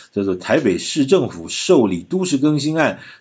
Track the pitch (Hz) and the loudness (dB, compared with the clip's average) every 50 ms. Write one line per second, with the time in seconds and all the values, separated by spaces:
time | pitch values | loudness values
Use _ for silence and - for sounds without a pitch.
0 | - - - 101 98 98 92 90 - - 117 160 143 104 87 85 - - - 156 | -18 -10 -6 -4 -2 -2 -2 -4 -2 0 0 2 2 2 0 0 -4 -4 -2 -2
1 | 135 139 196 180 131 104 - 87 80 - - - - - 180 143 110 98 92 85 | 2 2 2 2 2 0 -6 -10 -12 -10 -8 -4 0 4 4 4 4 2 0 -4
2 | 87 - 180 185 185 180 147 131 143 151 151 147 135 156 156 160 151 117 92 - | -6 -4 -4 -4 -2 -2 0 0 2 0 0 0 -2 -2 0 0 0 0 -2 -4
3 | - - - - | -12 -20 -20 -16